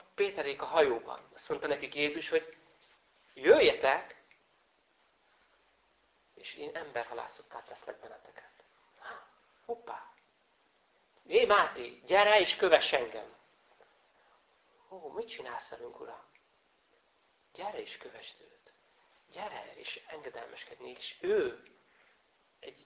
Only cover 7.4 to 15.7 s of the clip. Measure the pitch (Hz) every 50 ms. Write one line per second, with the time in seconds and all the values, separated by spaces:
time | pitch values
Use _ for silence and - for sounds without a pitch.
7.4 | - _ - 120 - - - - - - - - 113 113 - - - - - -
8.4 | - - _ - _ _ _ _ _ _ _ _ - - - - - - _ _
9.4 | _ _ _ _ _ - 233 - - - - - - - - _ _ _ _ _
10.4 | _ _ _ _ _ _ _ _ _ _ _ _ _ _ _ _ _ - 160 226
11.4 | 254 196 208 196 170 143 - 139 120 120 - - - 147 175 202 208 208 214 214
12.4 | 180 - - - 202 185 160 143 - - - 139 120 113 - 110 107 - - -
13.4 | _ _ _ _ _ _ _ _ - _ _ _ _ _ _ _ _ _ _ _
14.4 | _ _ _ _ _ _ _ _ _ _ 190 185 160 143 147 190 240 240 - -
15.4 | 131 127 120 - - -